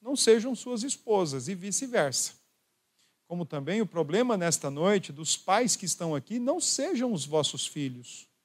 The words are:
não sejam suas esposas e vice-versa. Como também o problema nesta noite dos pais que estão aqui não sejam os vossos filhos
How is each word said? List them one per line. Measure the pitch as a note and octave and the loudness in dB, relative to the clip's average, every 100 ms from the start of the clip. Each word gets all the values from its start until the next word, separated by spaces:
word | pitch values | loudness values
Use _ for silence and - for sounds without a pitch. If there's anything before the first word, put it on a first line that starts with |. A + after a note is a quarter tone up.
não | A3 C#4 | -6 2
sejam | - A3+ B3 | 6 6 4
suas | A#3 B3 A#3+ | -4 -6 -6
esposas | C4 - A#3+ G#3 E3 C3+ B2+ | -4 -6 0 2 2 -2 -6
e | |
vice-versa. | F#3+ G3+ F#3+ C4+ A#3 C#3+ A#2+ - - _ _ _ _ _ _ _ _ - | -8 -4 -4 0 0 2 0 -4 -8 _ _ _ _ _ _ _ _ -10
Como | F3 | -8
também | D#3+ D3+ C#3 G#3+ | -6 -6 -2 -2
o | G3+ | 0
problema | E3+ D3 G3 B3 G#3 | -2 0 2 2 2
nesta | E3+ D3+ C#3+ | 0 0 -2
noite | C#3 F3+ G3+ - | 0 4 2 0
dos | C#3+ D#3 - | -8 -4 -4
pais | - G#3 B3 - | 2 2 4 0
que | |
estão | F3+ - E3+ | -2 -4 -2
aqui | C#3+ - A#3 | -4 -4 -4
não | A#3+ E4+ | 0 0
sejam | - - D#4 C#4 B3 | 0 0 0 0 0
os | F3+ | -2
vossos | C#3 D3+ C#3+ C3+ - | 0 2 2 -2 -6
filhos | D3+ C3+ B2 B2 - - _ | -4 -6 -6 -14 -20 -20 _